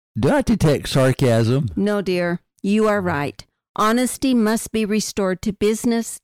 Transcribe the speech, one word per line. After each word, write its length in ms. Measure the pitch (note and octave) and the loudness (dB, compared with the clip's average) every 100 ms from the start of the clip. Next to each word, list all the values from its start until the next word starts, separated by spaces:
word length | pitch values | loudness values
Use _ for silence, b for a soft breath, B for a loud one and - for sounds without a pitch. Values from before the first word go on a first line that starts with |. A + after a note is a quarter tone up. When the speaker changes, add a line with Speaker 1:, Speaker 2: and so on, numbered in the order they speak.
| _ A2 | _ -2
Speaker 1:
Do 100 | C3 | 0
I 120 | C#4+ | 2
detect 480 | - A3 D#3 C3 - | 2 2 2 2 0
sarcasm? 800 | C#3+ C3 - B2+ A2+ A2+ C3+ B2 - | 2 2 4 2 4 2 0 -2 -2
Speaker 2:
No, 260 | G3+ G#3 | 0 0
dear. 400 | F#3 F3+ F3 F3 - _ | -2 -2 -2 -4 -8 _
You 260 | G3 G#3+ G#3+ | -2 2 2
are 120 | G3+ | 0
right. 440 | F3+ D3 C#3+ - - _ _ - | -2 -4 -6 -8 -20 _ _ -2
Honesty 540 | G#3+ A#3+ B3+ - C4+ | 0 2 0 -2 0
must 380 | A#3+ G#3+ A3+ - | 2 2 0 -4
be 140 | A3 G#3 | -4 -2
restored 540 | G#3+ - - F#3+ F#3 | -2 -2 -4 -2 -2
to 100 | G#3+ | -6
business, 640 | G3 G#3 A3 A#3+ A#3 A3+ - | -2 -2 0 -2 -2 -4 -12